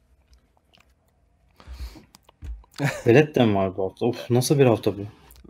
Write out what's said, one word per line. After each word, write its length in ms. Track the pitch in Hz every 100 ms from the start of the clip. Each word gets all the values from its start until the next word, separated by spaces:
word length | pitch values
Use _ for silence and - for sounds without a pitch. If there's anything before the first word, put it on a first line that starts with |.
| _ _ _ _ _ _ _ _ _ _ _ _ _ _ _ _ - - - - - _ _ _ - - - - 139 - 120
Velet 280 | 123 151
de 100 | 135
mi 100 | 113
var 220 | 98 95 95
bu 80 |
hafta? 220 | 95 - 120
Of, 240 | - -
nasıl 280 | 120 131 143
bir 80 | 131
hafta 260 | 107 107 95
bu? 40 | 107 - - -